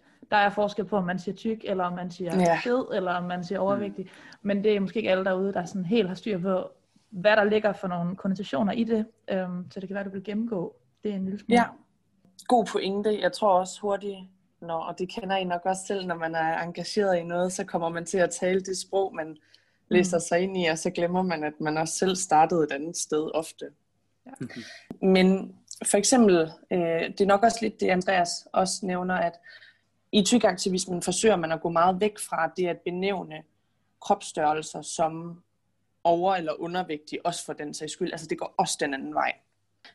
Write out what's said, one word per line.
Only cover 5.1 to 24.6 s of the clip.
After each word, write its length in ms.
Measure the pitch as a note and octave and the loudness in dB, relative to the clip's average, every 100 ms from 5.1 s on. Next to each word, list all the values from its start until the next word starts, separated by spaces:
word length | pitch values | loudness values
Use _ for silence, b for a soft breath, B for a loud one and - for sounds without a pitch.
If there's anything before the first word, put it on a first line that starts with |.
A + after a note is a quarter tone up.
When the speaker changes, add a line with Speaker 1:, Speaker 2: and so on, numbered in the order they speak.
Speaker 1:
alle 140 | F#3 | 2
derude, 280 | F#3+ F#3 G3 | 2 0 0
der 120 | G3 | -2
sådan 200 | E3+ G3 | -4 -6
helt 240 | F3 A#3 F3+ | 0 2 2
har 60 | |
styr 240 | F3+ A3+ F#3 | -2 -4 -2
på, 300 | F#3+ F#3 - - _ _ _ | 0 -2 -4 -12 _ _ _
hvad 260 | F#3+ G#3 A3 | 0 4 6
der 80 | |
ligger 280 | G3+ G#3+ G#3+ | 4 4 2
for 160 | - F3+ | -2 -4
nogle 280 | F3 F3 F#3+ | -4 -4 -4
konnotationer 560 | G3 F#3+ G3 C4+ G#3 | -4 -4 -2 0 0
i 120 | - | 0
det. 220 | A3+ A3 A3 _ - | 0 0 -2 _ -6
Øhm, 400 | F#3+ F#3 F3+ F3+ | -4 -4 -6 -10
så 100 | G3+ | -10
det 80 | F#3+ | -8
kan 60 | |
være, 100 | G3 | -8
du 60 | G3 | -8
vil 140 | G3 | -8
gennemgå 520 | G3 G#3 A#3 F#3+ E3+ - _ _ | -6 -4 -4 -4 -6 -10 _ _
det 100 | G#3+ | -6
en 100 | G3 | -4
lille 140 | F#3+ G#3 | -4 -6
smule. 220 | - A#3+ | 2 4
Speaker 2:
Ja. 40 | A3 - _ _ _ _ _ - - | 4 -4 _ _ _ _ _ -12 2
God 160 | B3 F#3+ | 2 4
pointe. 480 | - F#3+ G3+ G#3+ G#3 | 0 0 0 0 2
Jeg 120 | F3 | 0
tror 160 | - G#3+ F3+ | 2 4 4
også 220 | F#3 - | 2 -4
hurtigt, 380 | G#3 G3 G3+ F#3+ F#3 _ _ _ | -2 -2 -4 -10 -14 _ _ _
når, 140 | E3+ E3 | -8 -6
og 200 | E3 E3+ | -6 -6
det 100 | F#3 | -8
kender 280 | A3+ F#3+ F#3+ | -6 -2 -2
I 80 | |
nok 160 | F3+ F3 | 0 -2
også 180 | F#3+ F#3+ - | -2 -2 -2
selv, 200 | G3+ F#3 | -4 -4
når 80 | E3+ | -4
man 180 | E3 | -2
er 240 | E3 D#3+ E3 | 0 0 -2
engageret 600 | E3+ F3 E3+ G#3+ G3 F3 | -4 -6 -4 0 2 2
i 40 | |
noget, 300 | E3+ F3 F#3 | 0 -2 0
så 120 | F#3 | -2
kommer 240 | F#3+ F3 E3+ | -4 -2 -2
man 160 | E3+ | -4
til 140 | E3+ F#3+ | -2 2
at 120 | E3+ | 2
tale 300 | - F#3 F#3+ | 2 0 0
det 180 | F#3 F#3 | -2 -8
sprog, 360 | - G3 F#3+ | -2 -2 -2
man 220 | - D#3 D#3 b b b b - | -4 -10 -12 b b b b 0
læser 280 | F3+ F#3 F3 | 2 4 0
Speaker 1:
Mm. 40 | |
Speaker 2:
sig 200 | - F3 | 0 0
ind 160 | F#3+ F#3+ | 0 0
i, 60 | E3 | 0
og 120 | D#3+ | 0
så 120 | F3+ | -2
glemmer 320 | F3 E3+ F3+ | -2 0 0
man, 220 | F#3 D#3+ | 0 -2
at 160 | D3+ D3+ | -4 -4
man 160 | D#3 D#3 | -2 0
også 160 | D#3+ | -2
selv 220 | - F#3+ F#3 | 0 0 0
startede 480 | - D3+ E3 F3 | 2 4 6 4
et 80 | D3 | 0
andet 240 | C#3 D#3+ - | -2 -6 -8
sted 340 | - D3+ D#3 | -2 -2 -2
ofte. 300 | D#3 E3 - C#3+ - _ _ _ _ B3+ | -4 -6 -10 -16 -16 _ _ _ _ -20
Speaker 1:
Ja. 40 | C4 | -14
Speaker 3:
Mhm. 100 | B2+ A#2+ | -12 -12